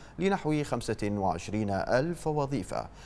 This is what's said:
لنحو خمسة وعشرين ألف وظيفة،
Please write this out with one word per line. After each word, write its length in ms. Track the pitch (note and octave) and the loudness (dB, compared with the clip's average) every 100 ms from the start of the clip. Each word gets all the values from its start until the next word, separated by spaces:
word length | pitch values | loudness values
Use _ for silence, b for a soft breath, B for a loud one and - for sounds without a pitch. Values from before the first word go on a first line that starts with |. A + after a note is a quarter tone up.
| B - | B 0
لنحو 440 | F#3 G3 D3+ D3+ | 2 2 2 0
خمسة 460 | C#3+ A#2+ A#2 G#2+ G#2 | 0 -2 -2 -2 0
وعشرين 580 | G2+ F#2+ E2+ - G#2+ G#2 | 2 2 0 -2 0 2
ألف 560 | F#2+ - A#2+ D#3+ E3+ D#3+ | 0 4 2 2 -2 -2
وظيفة، 640 | D3+ C3+ C3 F#2 A#1 - B | 0 0 -2 -2 -4 -6 B